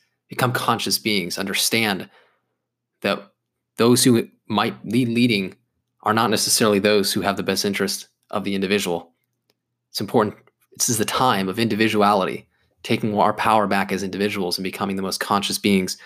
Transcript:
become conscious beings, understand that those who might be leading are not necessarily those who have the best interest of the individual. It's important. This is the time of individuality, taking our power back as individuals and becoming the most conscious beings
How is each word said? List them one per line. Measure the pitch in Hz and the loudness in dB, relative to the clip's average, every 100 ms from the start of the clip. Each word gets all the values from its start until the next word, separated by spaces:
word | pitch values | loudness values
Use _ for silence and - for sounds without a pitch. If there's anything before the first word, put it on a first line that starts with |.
| _ _ _ | _ _ _
become | - 127 | -2 -2
conscious | 123 - 113 - 95 | 0 0 -2 -2 -2
beings, | 113 104 87 90 | 0 0 -2 -4
understand | 98 95 - 113 110 95 - _ _ _ _ _ _ _ _ _ | -4 -2 0 0 0 -2 -6 _ _ _ _ _ _ _ _ _
that | 104 80 - _ _ _ _ - | -4 -4 -6 _ _ _ _ 0
those | 117 123 | 4 6
who | 131 117 - _ - | 6 4 0 _ -4
might | 107 113 - - | -2 0 -4 -4
be | 113 120 | -2 0
leading | 117 123 104 95 - _ _ _ _ | 2 2 0 -2 -10 _ _ _ _
are | 104 | 0
not | 110 113 | 2 2
necessarily | 104 - - 113 104 | 2 0 2 2 4
those | 104 104 98 | 4 2 2
who | 104 | 0
have | 92 98 | -2 -2
the | |
best | 92 95 104 | -2 -2 -2
interest | 98 98 - - _ _ | -2 -4 -4 -12 _ _
of | 107 98 | -6 -4
the | 98 | -2
individual. | 95 101 95 85 - _ _ _ _ _ _ _ _ | 0 0 0 -4 -8 _ _ _ _ _ _ _ _
It's | - | -10
important. | 107 127 104 - _ _ _ - | -2 0 0 -2 _ _ _ -4
This | - | -2
is | 110 | 0
the | - | -2
time | - 127 104 95 | 0 2 2 -2
of | 95 | -2
individuality, | 113 101 113 104 101 104 87 60 - _ _ _ | -2 0 0 4 4 4 0 -4 -12 _ _ _
taking | - 113 113 101 | -4 -2 0 0
our | 92 | 0
power | 104 113 110 101 | 2 2 2 2
back | 98 98 | 0 -2
as | 98 | -4
individuals | 95 95 104 101 90 90 | -4 -4 -2 -2 -4 -4
and | |
becoming | 95 - 101 98 | -6 -6 -6 -4
the | |
most | 95 - | -4 -6
conscious | - 101 101 101 | 0 0 0 -2
beings | 107 98 92 - | 2 2 0 -6